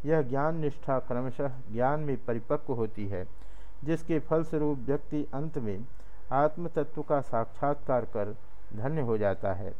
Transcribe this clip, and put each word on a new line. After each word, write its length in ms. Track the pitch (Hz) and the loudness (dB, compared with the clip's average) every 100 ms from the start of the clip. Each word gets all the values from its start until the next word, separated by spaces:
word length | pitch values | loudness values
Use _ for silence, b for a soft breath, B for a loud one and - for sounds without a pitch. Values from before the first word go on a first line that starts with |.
यह 180 | 139 160 | 2 2
ज्ञान 340 | 131 135 151 165 | 2 2 0 0
निष्ठा 420 | 151 - - 131 | 0 -2 -2 0
क्रमशः 540 | - 120 131 127 139 131 123 | 0 0 0 0 -2 -2 -2
ज्ञान 280 | 110 127 151 | 0 2 2
में 240 | 147 123 | 0 0
परिपक्व 480 | - 117 - 147 - | 0 -2 0 0 0
होती 340 | 120 110 107 101 | 0 0 0 0
है, 200 | 95 92 - B B B B | 0 -2 -2 B B B B
जिसके 340 | 139 160 - 160 | -2 0 0 0
फलस्वरूप 600 | - 160 160 156 151 139 | 2 2 2 2 2 0
व्यक्ति 480 | 117 143 - 147 147 | 0 0 0 0 0
अंत 240 | 135 156 147 | 0 -2 0
में 260 | 110 98 120 B B B B | 0 -2 -2 B B B B
आत्मतत्व 720 | 131 151 151 170 160 143 - | 2 2 0 -2 0 0 0
का 180 | 143 147 | 0 0
साक्षात्कार 840 | 131 117 113 - 139 143 - 127 | 2 0 0 0 0 0 2 2
कर 320 | 113 113 104 110 - - - | 0 0 -2 -2 -4 -2 -2
धन्य 260 | 104 120 160 | 0 0 0
हो 180 | 120 110 | 0 2
जाता 340 | 104 95 101 | 2 2 0
है। 220 | 92 95 98 | 0 -2 -2